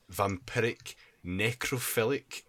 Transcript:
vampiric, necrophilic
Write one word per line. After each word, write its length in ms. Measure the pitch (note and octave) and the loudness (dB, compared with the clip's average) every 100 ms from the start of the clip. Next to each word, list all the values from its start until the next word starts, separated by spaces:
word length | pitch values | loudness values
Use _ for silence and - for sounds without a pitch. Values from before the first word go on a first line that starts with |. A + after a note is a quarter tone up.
| - | -6
vampiric, 840 | F#2 G2 F#2+ - B2 A#2 - - - - _ | 0 2 0 -2 0 0 0 -10 -16 -20 _
necrophilic 1200 | F2 F#2 A2+ B2 - B2 - A#2+ A2+ C#3 - - | -4 0 0 0 -2 -2 0 2 2 0 -4 -14